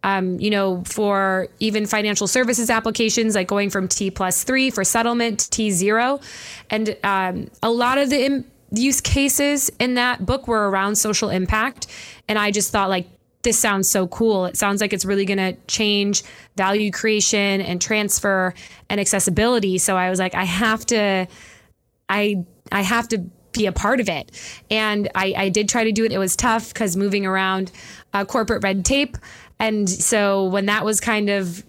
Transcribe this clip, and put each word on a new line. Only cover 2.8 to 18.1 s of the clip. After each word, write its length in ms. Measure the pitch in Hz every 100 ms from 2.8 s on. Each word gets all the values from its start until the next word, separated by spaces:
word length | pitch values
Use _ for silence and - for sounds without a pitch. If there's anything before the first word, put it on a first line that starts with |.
| 226 214 226 240 220 202
like 120 | 185
going 220 | 202 202
from 180 | 196 185
T 220 | - 196
plus 340 | - 185 180
three 260 | - 262 262
for 140 | 208
settlement 560 | 190 233 233 240 233 208
to 100 | -
T 220 | - 214
zero. 480 | 180 196 220 247 277 - - - - -
And, 260 | 214 214 208
um, 460 | 202 190 185 185 - -
a 80 | 226
lot 280 | 233 240 269
of 120 | 277
the 160 | 285 269
im-, 200 | 277 - _ _
use 300 | 214 262 262
cases 680 | - 277 277 277 285 285 - -
in 160 | 247 247
that 300 | 247 240 185
book 220 | 262 262
were 220 | 220 208
around 260 | 190 196 208
social 340 | 220 202 214
impact. 580 | 185 180 214 247 - - - - - -
And 120 | 214
I 120 | 208
just 200 | 208 202
thought, 180 | 214 196
like, 180 | 190 180 - _ _
"This 160 | 240 220
sounds 320 | 220 196 190
so 180 | 202 180
cool. 380 | - 226 202 180
It 100 | -
sounds 260 | 202 196
like 120 | 214
it's 100 | 196
really 220 | 190 202 196
gonna 280 | 196 185 - -
change 560 | - 214 202 202 202 - - - -
value 360 | 190 208 214
creation 680 | 180 220 214 202 208 202 196
and 220 | 185 175
transfer 720 | - 214 208